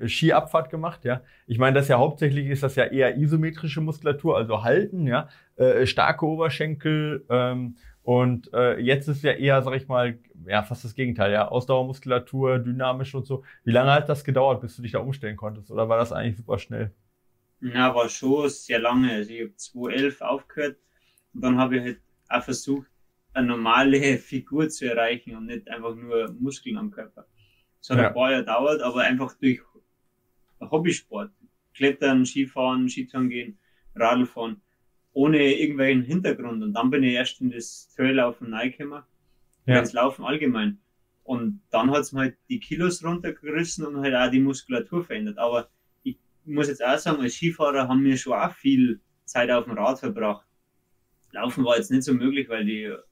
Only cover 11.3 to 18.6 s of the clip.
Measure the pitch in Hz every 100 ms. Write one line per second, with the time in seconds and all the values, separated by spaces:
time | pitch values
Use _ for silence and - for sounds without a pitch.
11.3 | 104 104 123 123 131 131 135 131 123 123
12.3 | 135 131 131 120 127 127 131 135 135 -
13.3 | 131 - - 120 120 135 147 151 143 -
14.3 | 135 135 120 117 - 117 107 127 131 110
15.3 | 104 110 107 101 107 113 113 117 - 113
16.3 | 104 110 107 - 110 107 - _ _ _
17.3 | _ _ - 127 123 127 120 117 - 135
18.3 | 143 143 -